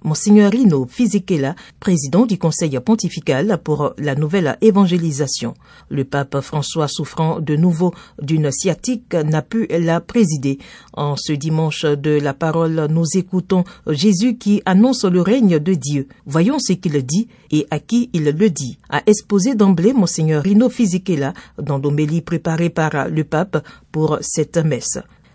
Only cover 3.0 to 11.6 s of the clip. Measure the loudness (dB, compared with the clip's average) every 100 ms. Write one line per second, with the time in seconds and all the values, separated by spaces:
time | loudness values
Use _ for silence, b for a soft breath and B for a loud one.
3 | 0 -4 -2 0 0 -2 -2 -2 -2 -4
4 | -4 -2 0 0 0 2 4 4 2 2
5 | -2 -2 -4 -4 -8 -10 b b b -6
6 | -4 -4 -4 -6 -4 -6 -4 -4 -4 -4
7 | -6 -2 -2 -2 -2 2 2 2 -2 B
8 | B B -2 0 0 -2 -4 -4 -4 -6
9 | -4 -2 0 -2 -2 -4 -2 -2 0 -2
10 | 0 2 2 2 -2 -4 B B B -6
11 | -4 -4 -4 -4 -2 -2